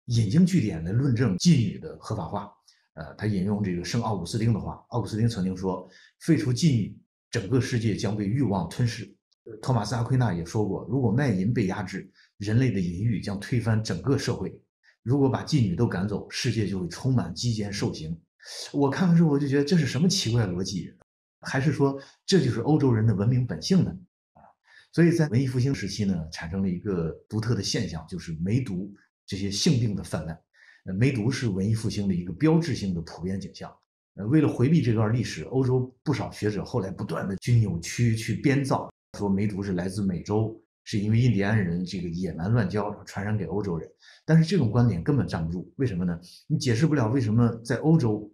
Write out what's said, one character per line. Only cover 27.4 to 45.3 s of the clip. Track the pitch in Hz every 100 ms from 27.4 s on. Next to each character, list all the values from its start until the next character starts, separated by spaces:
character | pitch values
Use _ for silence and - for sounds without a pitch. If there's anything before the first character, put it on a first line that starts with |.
特 | 110
的 | 104
现 | 95 143 92
象， | 80 78
就 | 90
是 | 85 80
梅 | 87 120
毒 | - 90 101 101 _ _ -
这 | 95
些 | 98
性 | 98 190 127
病 | 117
的 | 95
泛 | 90 95 82
滥。 | 80 _ _ - _
呃， | -
梅 | 95 131
毒 | 123 107
是 | 127 120
文 | 92 98
艺 |
复 | 110 110
兴 | 104 98
的 |
一 | 87
个 | 90
标 | 85 156 160
志 | 160
性 | 113 98
的 | 87
普 | 80 -
遍 | 87 95
景 | 85
象。 | - 92 - _ _ _ -
呃， | 104
为 | 151
了 | 143
回 | - 123
避 | 165
这 | 120
段 | 110 107
历 | 123
史， | 98 -
欧 | 78 131
洲 | 127 127 127 -
不 | -
少 | 117 82
学 | - 104
者 | 101
后 | 80 123
来 | 95
不 | 87
断 | 101 - 95
地 | 95
去 | -
扭 | 120 104 85
曲、 | - - 120 110
去 | -
编 | 90 139 135
造， | 131 113 - - _ -
说 | 101
梅 | 95 107
毒 | 92
是 | 101
来 | 87 92
自 | 98
美 | 98 85
洲， | 82 107 110 - _ _
是 | - 110
因 | 104
为 | 110
印 | 127
第 | 98
安 | 98 110
人 | 87 87
这 | 90 95
个 | 87
野 | 85 92
蛮 | 78 87
乱 | 123 92
交， | 104 104
然 | -
后 |
传 | - -
染 | 101 107
给 |
欧 | 85 95
洲 | 98 82
人。 | - _ - -
但 | - 160
是 |
这 | 160 196
种 | 113
观 | 117 120
点 | -
根 | - 143
本 |
站 | 87